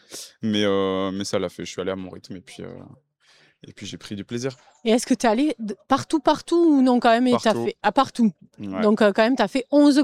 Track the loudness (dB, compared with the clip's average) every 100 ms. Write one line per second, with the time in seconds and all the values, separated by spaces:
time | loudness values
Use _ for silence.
0 | _ -20 -20 _ -4 0 0 0 -2 -2
1 | -4 -6 -6 -4 -4 -8 -14 -8 -8 -8
2 | -10 -16 -18 -20 -18 -18 -18 -18 -20 -20
3 | _ _ _ _ _ _ -20 -18 -16 -14
4 | -14 -12 -10 -8 -8 -12 _ _ 0 0
5 | 0 0 0 0 -2 -4 -10 -10 -2 -2
6 | -2 -2 0 -2 0 2 4 4 4 4
7 | 4 2 2 2 0 0 -4 -2 -2 0
8 | 0 0 0 -2 _ -14 -8 -2 2 4
9 | 2 4 2 2 -2 -4 0 4 6 4